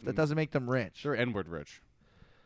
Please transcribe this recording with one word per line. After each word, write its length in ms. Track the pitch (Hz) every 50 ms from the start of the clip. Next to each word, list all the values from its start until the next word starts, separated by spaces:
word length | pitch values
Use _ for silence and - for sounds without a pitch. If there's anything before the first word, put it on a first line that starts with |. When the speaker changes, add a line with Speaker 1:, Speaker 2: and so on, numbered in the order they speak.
| -
Speaker 1:
That 80 | 151
Speaker 2:
Mm. 40 | 107
Speaker 1:
doesn't 200 | 160 156 147 151
make 140 | 160 156 143
them 180 | - 139 127 123
rich. 360 | 131 127 107 - - - -
Speaker 2:
They're 120 | 147 135
N-word 320 | 110 123 123 107 101 85 82
rich. 320 | 85 76 73 - - - - _ _ _ _ _ _ - - - - - -